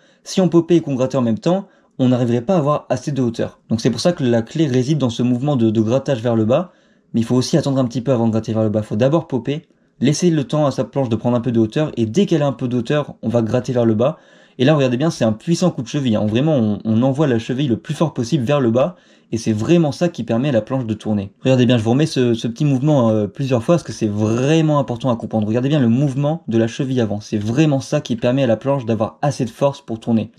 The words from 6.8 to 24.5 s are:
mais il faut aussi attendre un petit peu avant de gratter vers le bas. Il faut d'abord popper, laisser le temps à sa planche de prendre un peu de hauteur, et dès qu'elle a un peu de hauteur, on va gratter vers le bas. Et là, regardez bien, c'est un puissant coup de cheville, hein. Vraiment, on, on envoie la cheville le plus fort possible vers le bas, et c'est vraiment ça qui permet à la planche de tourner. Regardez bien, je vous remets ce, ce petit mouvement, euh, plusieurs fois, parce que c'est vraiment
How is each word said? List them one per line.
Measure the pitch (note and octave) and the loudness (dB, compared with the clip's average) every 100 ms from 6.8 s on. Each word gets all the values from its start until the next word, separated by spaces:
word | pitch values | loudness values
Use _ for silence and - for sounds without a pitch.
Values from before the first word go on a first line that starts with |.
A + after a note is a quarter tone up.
| _ _ _ | _ _ _
mais | A#2 | -2
il | A2+ | 0
faut | B2 | 0
aussi | A#2+ D#3+ | 2 0
attendre | C#3 C3+ | 0 0
un | |
petit | B2 B2+ | -2 -2
peu | B2+ | 0
avant | A#2+ A2+ | 0 2
de | |
gratter | A2 A2 | 0 -2
vers | A2 | -2
le | A2 | 0
bas. | G#2+ | 0
Il | G#2 | -2
faut | A2 | 0
d'abord | C3 D#3+ - | 2 0 -2
popper, | B2 C#3 D3+ - _ _ - | -6 -4 -6 -10 _ _ -2
laisser | B2+ D3+ F3+ | 0 2 2
le | D#3 B2 | 2 0
temps | D3+ C#3+ | 0 0
à | |
sa | C3 A2+ | -2 -4
planche | C#3 B2+ | -2 -2
de | A2 | -2
prendre | B2 A#2+ | 0 -2
un | |
peu | B2 | 0
de | A2+ | 0
hauteur, | A2 D3+ D3+ - | 0 0 -4 -2
et | A2+ | -2
dès | C#3+ G3 | 2 2
qu'elle | D#3+ | 2
a | C#3+ | 0
un | |
peu | B2 B2+ | -2 -4
de | B2 | -4
hauteur, | A#2 D3 C#3 - | -2 -2 -4 -8
on | A2+ | -2
va | A#2 | 0
gratter | A2 B2 - | 0 -2 0
vers | B2 | 0
le | A2+ G#2+ | 2 2
bas. | C3 E3+ _ - _ - | 0 -2 _ -20 _ 0
Et | C3 | 2
là, | D3+ | 4
regardez | C3 B2 | 2 0
bien, | E3 | -2
c'est | - A2+ | 0 0
un | |
puissant | G#2+ - E3 F3+ | 0 -2 0 0
coup | - | -2
de | A2 | -6
cheville, | D3 C3 G#2 | -2 0 0
hein. | G#2 | 0
Vraiment, | A2+ D#3 C#3+ | 0 2 2
on, | G#2+ G2 | 0 -2
on | A2 A2 | 0 2
envoie | C3+ C3 D3+ | 2 2 0
la | A2+ | 0
cheville | - B2+ D3 | -2 -2 -2
le | - | -2
plus | - | -4
fort | D3 D#3+ | -2 -2
possible | - A#2 D#3+ | -2 -2 -2
vers | A2+ D3 | 0 0
le | A#2 | 2
bas, | B2 D#3+ - _ _ - | 2 0 -4 _ _ -8
et | A2 | -6
c'est | A2+ | -2
vraiment | G#2+ A2 F3 D3+ | -2 2 2 2
ça | - F3 | 0 -4
qui | D#3 | -2
permet | A#2 A#2 C#3+ | -4 -2 0
à | |
la | A2+ | 0
planche | - C3 A2+ | 0 -4 -4
de | |
tourner. | G#2+ A2 G#2 G2 _ | -4 -2 -4 -4 _
Regardez | C3 B2+ A#2+ | 2 4 4
bien, | A#2+ | 2
je | |
vous | A2+ | 2
remets | C3 D#3 | 2 2
ce, | - B2 | 2 0
ce | A#2 B2 | 0 -2
petit | A#2 D3 | -2 0
mouvement, | B2+ D3+ C#3+ A2+ | 2 2 4 4
euh, | A2 G2+ | 2 -2
plusieurs | - C3+ B2 | -4 -2 0
fois, | A2+ E3+ | 2 0
parce | |
que | - | -2
c'est | A2 A2 | -4 -2
vraiment | G#2 A2 A#2 C3+ | 0 0 2 2